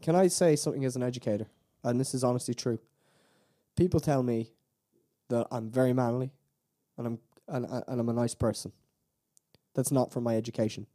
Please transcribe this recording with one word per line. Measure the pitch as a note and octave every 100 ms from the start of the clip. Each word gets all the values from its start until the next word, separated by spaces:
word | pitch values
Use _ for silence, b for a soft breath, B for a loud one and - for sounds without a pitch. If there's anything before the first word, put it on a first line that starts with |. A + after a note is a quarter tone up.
Can | - F3
I | F#3
say | - F3 D3+
something | D#3 C#3
as | C3+ B2
an |
educator? | B2 B2 - G#2 G#2+ _ _ _
And | A#2+ A#2+
this | C3
is | C3
honestly | B2 B2 -
true. | A#2+ B2+ A2+ - _ _ _ _ _ _ _ _ -
People | F3+ E3
tell | D#3 C3+
me | B2 A#2 A2+ _ _ _ _ _ _ _ _
that | A#2+ A2+
I'm | B2 A2
very | B2+ B2+
manly | B2+ A#2+ B2 C3 - _ _ _ _ _ -
and | A#2+
I'm, | A#2 - _ -
and, | C#3 A#2+ B2+ -
and | B2
I'm | A#2
a |
nice | A#2 A#2+
person. | - A2+ G#2 - - _ _ _ _ _ _ _ _ _
That's | - B2+
not | C3+ B2+
from | C3
my | A#2+ A2+
education. | A2+ - A2 - G#2